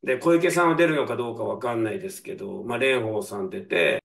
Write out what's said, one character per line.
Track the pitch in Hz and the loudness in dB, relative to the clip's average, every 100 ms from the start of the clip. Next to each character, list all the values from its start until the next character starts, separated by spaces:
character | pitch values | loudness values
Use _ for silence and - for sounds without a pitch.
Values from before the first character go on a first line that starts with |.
で、 | - 127 | -2 0
小 | 165 170 | 4 4
池 | 175 | 4
さ | 165 | 4
ん | 175 | 4
は | 156 | 4
出 | 170 | 4
る | |
の | 151 123 | 4 0
か | 120 | -2
ど | 120 | -4
う | 110 | -4
か | |
わ | 104 101 | -4 -4
か | 123 | -4
ん | 117 | -2
な | 110 | -2
い | 98 | -2
で | 95 | -8
す | - | -12
け | - - | -12 -10
ど、 | 98 95 | -10 -10
ま | 107 123 | -6 0
あ、 | |
蓮 | 135 127 | 2 2
舫 | 110 104 | 0 -4
さ | 98 101 | -4 -6
ん | 92 | -6
出 | 98 | -8
て、 | - - - - | -4 2 2 0